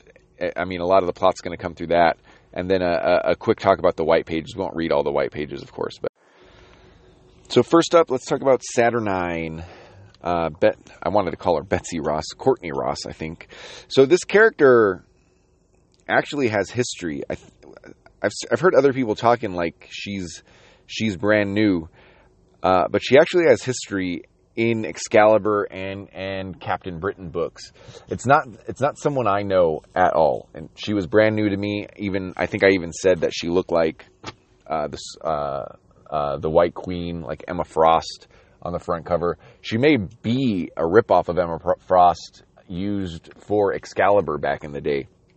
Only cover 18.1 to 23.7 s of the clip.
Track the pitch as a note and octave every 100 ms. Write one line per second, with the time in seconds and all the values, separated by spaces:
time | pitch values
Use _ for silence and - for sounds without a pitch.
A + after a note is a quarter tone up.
18.1 | _ G#2 - - A#2 F3 C#3 C#3 C3 A#2
19.1 | G#2 A#2 A#2+ G#2+ F2+ E2+ - - - G2+
20.1 | G2 F2 - _ _ _ _ _ - -
21.1 | E2+ G#2 G#2+ G2+ G2+ G#2+ F2+ D#2+ _ _
22.1 | _ _ _ _ _ F#2 F#2 - G2+ -
23.1 | C3+ E3+ F3+ D#3+ A2 -